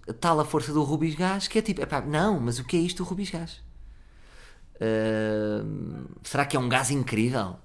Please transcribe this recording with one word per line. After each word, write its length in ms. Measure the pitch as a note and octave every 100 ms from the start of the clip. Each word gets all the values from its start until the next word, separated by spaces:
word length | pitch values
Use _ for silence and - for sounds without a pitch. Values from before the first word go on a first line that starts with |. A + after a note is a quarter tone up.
| -
a 60 |
tal 260 | A2 E3+ D#3
a 60 |
força 280 | D3+ D3+ D3+
do 100 | D3+
Rubis 320 | C#3 D3 D#3+
Gás, 340 | D3+ F#3 G3 -
que 100 | A3
é 40 |
tipo, 180 | G#3+ -
"Epá, 220 | C#3 C#3+
não, 360 | C3 D3+ G#3 E3+
mas 200 | A#2 A#2+
o 60 |
que 120 | B2 F3
é 40 |
isto 220 | F3 F3+
do 60 | F3+
Rubis 220 | F#3+ G3
Gás? 320 | E3 E3 - - - - - - - - - - - - -
Ahm, 1200 | A2 A2 A2 A2 G#2+ G#2+ G#2+ G#2 G#2 G2+ - - - -
será 220 | - C#3
que 120 | C#3 D3
é 40 |
um 80 | B2
gás 220 | B2+ B2+
incrível? 680 | C#3+ - G#2+ A#2+ C3 F#2+ F2